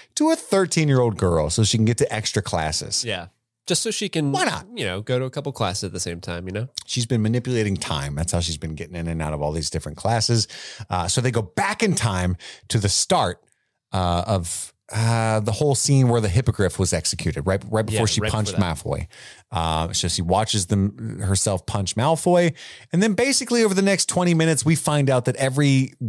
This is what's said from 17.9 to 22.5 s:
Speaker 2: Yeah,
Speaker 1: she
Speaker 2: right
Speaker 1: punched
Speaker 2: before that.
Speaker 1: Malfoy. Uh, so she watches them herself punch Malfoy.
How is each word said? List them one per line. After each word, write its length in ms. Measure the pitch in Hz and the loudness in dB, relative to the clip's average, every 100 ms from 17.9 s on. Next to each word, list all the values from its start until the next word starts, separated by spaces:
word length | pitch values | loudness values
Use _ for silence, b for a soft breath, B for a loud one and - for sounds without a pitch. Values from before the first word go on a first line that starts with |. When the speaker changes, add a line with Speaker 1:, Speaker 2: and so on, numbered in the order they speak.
| 107 | 0
Speaker 2:
Yeah, 60 | 107 | 0
Speaker 1:
she 140 | - | 0
Speaker 2:
right 120 | 107 | 0
Speaker 1:
punched 240 | 110 104 92 | 0 0 0
Speaker 2:
before 400 | 90 80 - 73 | 0 -2 -4 -6
that. 80 | 82 | -6
Speaker 1:
Malfoy. 0 | B B B _ | B B B _
Uh, 400 | 85 80 80 82 | -4 0 0 -2
so 160 | - 87 | -2 -2
she 140 | - | -2
watches 440 | 85 95 110 107 87 | 0 0 2 -2 0
them 540 | 101 101 - 113 107 | 0 0 -4 -10 -6
herself 440 | 98 98 110 92 | -2 0 0 -2
punch 300 | - 101 92 | -2 -4 -2
Malfoy. 600 | - 135 160 180 175 175 | 0 2 2 4 4 4